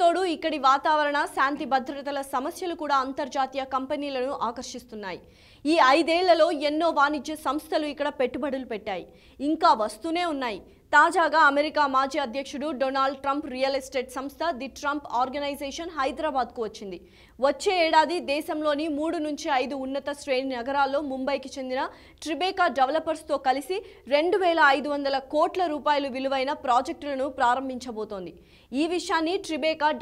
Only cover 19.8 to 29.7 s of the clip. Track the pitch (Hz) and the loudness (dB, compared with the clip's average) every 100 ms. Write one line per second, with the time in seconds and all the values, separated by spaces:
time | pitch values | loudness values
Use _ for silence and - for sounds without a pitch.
19.8 | 262 277 277 285 - 254 269 247 240 277 | -4 -6 -6 -8 -2 -2 0 -4 -2 0
20.8 | 277 277 294 262 262 277 269 277 262 254 | 2 0 -2 -4 -2 -4 -4 -10 -6 -4
21.8 | 330 - - - 294 294 370 381 349 262 | -4 -8 -20 -14 -6 -2 -2 2 0 2
22.8 | 262 311 311 311 - 285 269 262 285 381 | 2 2 -2 -6 -4 -2 0 -2 -2 -6
23.8 | - - - 285 339 381 359 330 294 277 | -6 -20 0 2 2 2 2 6 6 4
24.8 | 294 285 277 269 269 302 339 359 349 302 | 0 -2 -2 -2 0 2 2 2 -2 0
25.8 | 294 294 277 247 269 269 262 254 277 240 | 0 0 0 -4 -2 0 -2 -4 2 2
26.8 | 269 - 285 269 285 269 247 254 269 254 | 2 -6 -6 -4 -4 2 2 2 -2 -8
27.8 | 254 214 208 196 175 170 - - _ 254 | -10 -8 -8 -8 -10 -16 -20 -20 _ -2
28.8 | 320 349 - 330 320 392 381 302 311 | 0 -2 0 0 0 -2 -4 -2 -2